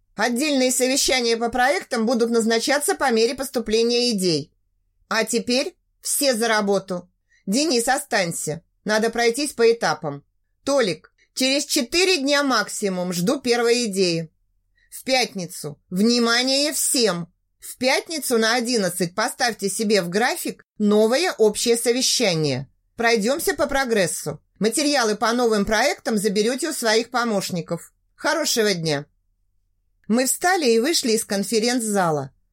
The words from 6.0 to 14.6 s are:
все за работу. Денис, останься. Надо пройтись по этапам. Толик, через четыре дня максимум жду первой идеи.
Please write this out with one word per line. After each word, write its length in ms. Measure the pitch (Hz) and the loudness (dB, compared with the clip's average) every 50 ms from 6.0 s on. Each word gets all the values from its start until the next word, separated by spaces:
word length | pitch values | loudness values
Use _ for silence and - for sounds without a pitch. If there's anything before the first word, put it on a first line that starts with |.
все 320 | - - - - 294 269 247 | -8 -6 -4 0 0 0 2
за 140 | 208 233 226 | 2 0 0
работу. 600 | 220 214 208 196 202 190 190 - 180 175 - - _ _ _ _ _ _ _ | 0 0 2 2 0 0 -2 -4 -6 -8 -10 -12 _ _ _ _ _ _ _
Денис, 420 | 185 196 269 302 339 262 233 226 269 | -2 0 0 0 2 0 0 2 0
останься. 720 | 254 285 - - 240 208 185 170 160 - - 151 147 165 - _ _ _ _ | 0 -2 -2 -2 -2 -2 -2 -2 -4 -6 -6 -6 -8 -8 -10 _ _ _ _
Надо 240 | 196 214 220 214 226 | -2 0 0 0 0
пройтись 440 | 220 233 233 233 233 277 294 - - | 0 0 0 0 0 0 -4 -4 -2
по 160 | - 233 226 | 2 2 2
этапам. 540 | 233 233 208 170 151 - - 151 143 143 - _ _ _ _ _ _ _ _ | 4 2 0 -2 -2 -2 -4 -8 -8 -10 -12 _ _ _ _ _ _ _ _
Толик, 460 | 262 277 277 240 185 156 - - - _ _ _ _ _ - | 0 0 2 2 0 -2 -6 -10 -18 _ _ _ _ _ -2
через 240 | 254 262 269 294 294 | 0 0 0 0 -2
четыре 520 | - - 302 247 - - 339 381 370 370 294 | -2 -2 -2 -2 0 0 0 2 2 2 0
дня 260 | 262 277 285 285 285 | 0 0 2 2 2
максимум 680 | 269 247 220 196 - - - 214 196 185 180 180 180 175 | 2 0 0 0 -2 -4 -4 -4 -4 -2 -2 -4 -4 -2
жду 260 | 175 175 214 294 277 | -2 0 0 0 0
первой 460 | - 247 233 240 233 233 233 247 240 | 0 0 0 2 2 2 2 2 0
идеи. 440 | 214 185 196 190 175 165 165 165 - _ _ _ _ _ _ | -2 0 0 0 0 0 -2 -4 -8 _ _ _ _ _ _